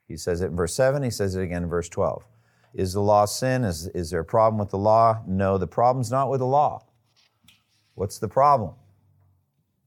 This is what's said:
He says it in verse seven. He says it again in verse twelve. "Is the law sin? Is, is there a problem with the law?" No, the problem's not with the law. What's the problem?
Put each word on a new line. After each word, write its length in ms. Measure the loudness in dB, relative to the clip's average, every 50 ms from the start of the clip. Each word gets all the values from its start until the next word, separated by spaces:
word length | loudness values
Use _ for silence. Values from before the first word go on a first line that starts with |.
| _
He 100 | -16 -14
says 240 | -8 -4 -4 -2 -2
it 60 | -2
in 100 | -4 -2
verse 180 | -2 -2 -2 0
seven. 280 | 0 2 2 2 0 -2
He 60 | -4
says 260 | -4 -2 -4 -2 -2
it 60 | -4
again 200 | -4 -4 -4 -4
in 60 | -4 -2
verse 200 | -4 -4 -4 -4
twelve. 380 | -4 -2 -2 -2 -2 -6 -12 _ _ _ _ _ _ _ _ _ -6
"Is 180 | -4 -4 -2
the 80 | -2 0
law 240 | 2 4 4 4 4
sin? 400 | 2 0 -2 -2 0 0 0 0
Is, 220 | -2 -2 -4 -8
is 240 | -8 -8 -6 -6 -4
there 100 | -4 -6
a 40 | -4
problem 340 | 0 2 2 4 4 2 0
with 100 | -4 -4
the 80 | -4
law?" 460 | 0 2 4 4 6 6 4 2 0 -4
No, 300 | -4 -2 0 2 2 2
the 100 | 0 -2
problem's 440 | -2 0 2 2 2 2 0 -2 -2
not 180 | -2 -2 -2 -2
with 120 | -2 -2
the 60 | 0
law. 380 | 2 2 2 2 2 -2 -6 _ _ _ _ _ _ _ _ _ _ _ _ _ _ _ _ _ _ _ _ _ _ -8
What's 240 | -8 -6 -6 -6 -6
the 100 | -6 -2
problem? 460 | 2 4 4 6 4 4 0 -4 -10 -14 _ _ _ _ _ _ _ _ _ _ _ _ _ _ _ _ _ _ _ _ _